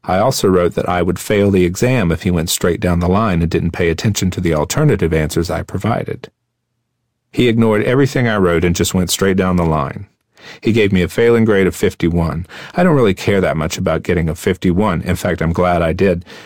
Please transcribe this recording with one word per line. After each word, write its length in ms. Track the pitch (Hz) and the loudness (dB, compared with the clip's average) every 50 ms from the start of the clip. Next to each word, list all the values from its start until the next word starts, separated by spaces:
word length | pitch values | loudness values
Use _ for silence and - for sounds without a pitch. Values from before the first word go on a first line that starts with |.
I 180 | - - 90 95 | -4 -2 0 0
also 280 | 110 135 135 - - | 2 0 0 0 2
wrote 280 | 101 92 90 87 85 - | 2 4 4 2 2 0
that 120 | - - | -2 -4
I 140 | - 90 90 | -2 -2 0
would 180 | 87 90 87 - | 0 -2 -2 -4
fail 320 | - - 110 101 101 101 | -2 0 2 2 4 4
the 140 | 98 92 90 | 4 4 2
exam 480 | 87 90 - 120 123 131 127 98 82 80 | 2 0 0 0 0 2 2 0 0 -2
if 100 | 78 - | -2 -2
he 80 | 92 | -2
went 180 | 87 82 80 87 | 0 0 -2 -2
straight 300 | - - - 90 82 - | -4 -2 0 -2 0 0
down 200 | - 90 87 87 | 0 0 0 0
the 100 | 87 90 | 2 2
line 320 | 92 101 117 107 90 82 | 2 2 0 0 0 0
and 100 | 85 82 | 0 0
didn't 200 | - 85 87 85 | 0 -2 -2 -2
pay 180 | - - 90 82 | -2 0 0 0
attention 420 | 82 - - 113 101 - 95 92 | 0 0 -2 -2 -2 0 -2 -2
to 80 | - - | -2 -2
the 140 | 90 85 82 | -2 -2 0
alternative 600 | 76 76 - - 143 156 147 113 - 87 80 80 | 0 -2 -2 0 0 2 2 2 2 0 0 0
answers 360 | 78 78 78 - 90 82 - | 0 -2 0 -2 -2 -2 -2
I 140 | 80 82 82 | -4 -6 -8
provided. 680 | - - 92 - 107 117 - - - - - - - _ _ _ _ _ _ _ _ _ _ _ _ _ _ _ _ _ _ _ _ - | -8 -8 -4 -2 -2 -2 -2 -4 -6 -10 -12 -12 -20 _ _ _ _ _ _ _ _ _ _ _ _ _ _ _ _ _ _ _ _ -2
He 160 | - 127 120 | 0 2 2
ignored 340 | 113 117 113 113 107 107 - | 4 4 2 2 2 0 0
everything 420 | 127 123 139 143 127 - 139 123 | 0 2 2 2 2 0 0 0
I 120 | 117 107 | 0 2
wrote 260 | 104 95 87 85 82 87 | 2 2 2 2 2 2
and 100 | 90 87 | 0 0
just 200 | - - - - | 0 -2 0 0
went 160 | 92 90 85 | -2 -2 -2
straight 260 | - - 98 98 95 | -2 0 0 0 2
down 220 | 95 92 92 92 | 0 0 0 0
the 80 | 90 85 | 0 0
line. 420 | 82 80 76 69 65 - - 98 _ _ _ _ _ _ _ - - - - | 0 0 -2 -2 -6 -8 -12 -16 _ _ _ _ _ _ _ -20 -20 -20 -6
He 100 | - 117 | -2 0
gave 220 | 107 117 104 98 95 | 2 2 2 2 2
me 80 | 90 | 0
a 80 | 87 85 | 0 0
failing 340 | - - 117 117 117 117 113 | 0 2 4 4 4 4 4
grade 240 | 110 104 98 95 | 4 4 4 2
of 80 | 87 82 | 2 0
fifty-one. 720 | - - 92 - _ - 85 82 85 82 80 73 80 90 - - - - - - | 0 -2 -2 -2 _ -2 0 0 0 -2 -2 -4 -6 -10 -12 -16 -20 -20 -8 -2
I 80 | - | 0
don't 140 | 180 185 156 | 2 4 4
really 180 | 135 120 101 98 | 4 2 2 0
care 280 | - - - 101 98 | 0 -2 0 0 2
that 160 | 92 80 71 | 0 0 0
much 200 | 80 76 82 - | -2 -4 -4 -4
about 260 | - 92 87 80 80 - | -4 -2 -2 -2 -2 -2
getting 260 | - 90 87 82 80 | -2 -2 0 0 -2
a 60 | - | -4
fifty-one. 680 | - - 104 92 - - 95 85 90 107 104 87 82 | -2 -2 -2 -2 0 0 0 0 2 0 0 -2 -2
In 160 | - 87 90 | -2 -4 -4
fact, 240 | - - 101 85 - | -2 -2 -4 -2 -2
I'm 100 | 82 80 | -2 -2
glad 300 | 85 90 87 90 87 85 | 0 0 0 0 2 0
I 100 | 85 82 | 0 -2
did, 320 | 80 85 92 98 87 85 - - - - - | 0 2 2 2 2 0 -4 -14 -20 -20 -20